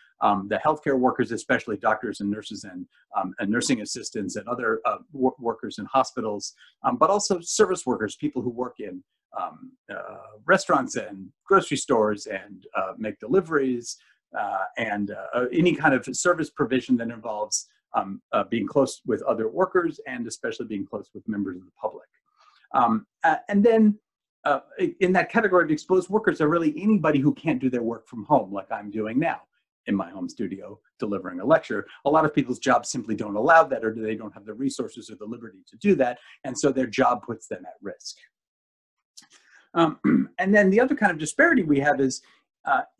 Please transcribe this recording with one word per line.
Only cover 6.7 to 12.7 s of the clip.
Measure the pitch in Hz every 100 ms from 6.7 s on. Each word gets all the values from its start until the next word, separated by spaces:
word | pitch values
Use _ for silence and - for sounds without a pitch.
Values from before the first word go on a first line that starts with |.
| _
um, | 127 120
but | 165
also | 202 - 180
service | 170 - 190 185
workers, | 127 113 104
people | - - 127
who | 120
work | 117 123 -
in, | 101 90 _ _ _ 107
um, | 87 - - _ -
uh, | 95 98 - - - -
restaurants | 180 - 147 123
and | 123 98 98 92 _ -
grocery | 190 170 127
stores | - 117 107 104 110
and, | 95 104 95 -